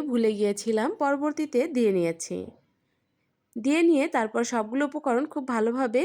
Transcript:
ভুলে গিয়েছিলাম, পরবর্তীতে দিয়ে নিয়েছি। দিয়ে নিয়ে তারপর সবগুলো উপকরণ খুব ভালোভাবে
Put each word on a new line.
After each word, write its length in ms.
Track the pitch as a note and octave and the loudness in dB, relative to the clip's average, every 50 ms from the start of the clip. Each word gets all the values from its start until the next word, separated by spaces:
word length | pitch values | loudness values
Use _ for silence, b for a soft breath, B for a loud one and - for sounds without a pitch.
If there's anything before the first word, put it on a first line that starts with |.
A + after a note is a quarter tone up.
ভুলে 300 | D4+ C#4+ A#3+ A#3 A3+ A3 G#3+ | 2 0 0 2 2 2 2
গিয়েছিলাম, 560 | G3+ G#3 G3+ G3+ G3+ - A3+ A3 G#3+ A3+ D#4 A4 - | 2 0 0 0 -2 -2 -2 0 0 0 -2 -2 0
পরবর্তীতে 600 | D4 C#4 C#4+ C4+ C#4+ D4+ D4 - D#4 C#4+ - A#3+ C#4+ | 0 0 0 0 -2 -2 -2 -4 -4 -2 0 0 0
দিয়ে 240 | E4+ C#4+ B3 A#3 G#3 | 0 0 2 2 2
নিয়েছি। 460 | F#3+ F3+ E3+ E3 E3 E3 - - F3+ F3+ F#3 - - _ _ _ _ _ _ _ _ _ _ _ _ _ _ _ _ _ _ _ - | 2 2 2 0 -2 -4 -8 -10 -10 -10 -10 -12 -16 _ _ _ _ _ _ _ _ _ _ _ _ _ _ _ _ _ _ _ -10
দিয়ে 260 | A#3 G#3+ C4+ D4 E4 E4+ | -4 0 2 2 4 4
নিয়ে 200 | E4+ D#4+ C4+ C#4+ | 4 4 4 2
তারপর 340 | - - B3 A3 G#3+ - A#3 A#3 | 2 0 0 0 0 0 -2 -2
সবগুলো 380 | - B3 A3+ G#3+ G#3+ A#3+ C#4 D4 | -2 -2 -4 -2 -2 -2 -2 -2
উপকরণ 400 | C#4 D4 D4+ D4 C#4 A#3 B3 D4+ | -2 -2 -4 -2 0 0 0 0
খুব 160 | D4+ - D4+ C4 | -2 -6 -8 -6
ভালোভাবে 540 | C4 A#3+ A3 G#3+ A#3 A#3 C4 C4 A#3 A3 C4 F4+ | -2 -2 0 0 0 0 -2 -2 0 0 0 2